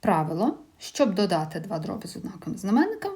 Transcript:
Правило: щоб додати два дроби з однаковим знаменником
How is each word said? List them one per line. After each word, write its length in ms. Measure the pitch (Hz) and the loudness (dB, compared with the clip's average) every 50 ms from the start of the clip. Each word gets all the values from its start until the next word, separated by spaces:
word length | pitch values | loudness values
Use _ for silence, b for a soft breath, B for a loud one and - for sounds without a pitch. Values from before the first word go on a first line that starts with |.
Правило: 580 | - 226 185 160 156 156 160 165 208 277 - - - - _ _ | 4 4 4 4 2 0 0 0 0 0 0 -2 -12 -20 _ _
щоб 360 | - - - - 285 233 185 | -16 -12 2 2 2 4 4
додати 460 | 190 208 190 180 160 156 156 - 160 | 2 2 2 2 0 0 -2 -6 -8
два 180 | 160 196 - 156 | -6 -4 -6 -4
дроби 300 | 156 180 196 202 - 180 | -4 -4 -6 -8 -8 -12
з 80 | - | -12
однаковим 420 | - - - - - - 160 - - | -10 -12 -12 -12 -10 -8 -8 -8 -4
знаменником 540 | 190 196 214 262 320 403 440 440 - 403 392 | 0 2 4 4 4 4 2 -4 -6 -8 -8